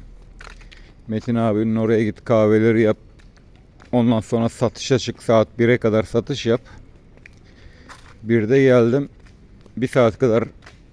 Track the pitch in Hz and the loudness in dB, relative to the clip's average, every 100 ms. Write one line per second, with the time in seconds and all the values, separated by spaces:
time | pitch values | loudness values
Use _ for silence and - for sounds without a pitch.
0 | - - - - - - - - - - | -20 -20 -20 -20 -20 -20 -20 -20 -20 -18
1 | - 110 - 117 113 107 110 110 110 113 | -10 -8 -4 -2 0 0 -2 -2 0 0
2 | 107 - - 113 107 110 113 110 107 - | -2 -4 0 2 4 4 2 2 0 -2
3 | - - - - - - - - - 123 | -8 -20 -20 -20 -20 -20 -20 -20 -4 0
4 | 117 110 - 117 117 - 120 - - 127 | 0 0 -2 -2 -2 -2 -6 -4 -2 -2
5 | - - - 113 107 - 117 123 113 110 | -2 -8 0 2 0 0 0 0 0 -2
6 | 95 120 - 135 113 120 - - - - | -2 -4 -6 -6 -2 -4 -6 -20 -20 -20
7 | - - - - - - - - - - | -20 -20 -20 -20 -20 -20 -20 -20 -20 -20
8 | - - 110 113 104 135 135 123 117 135 | -20 -10 -2 0 2 2 4 4 2 0
9 | 143 - - - - - - - 127 135 | -4 -12 -20 -20 -20 -20 -18 -8 -4 0
10 | 117 - 131 113 113 - - - - | 0 0 0 0 -2 -10 -20 -20 -16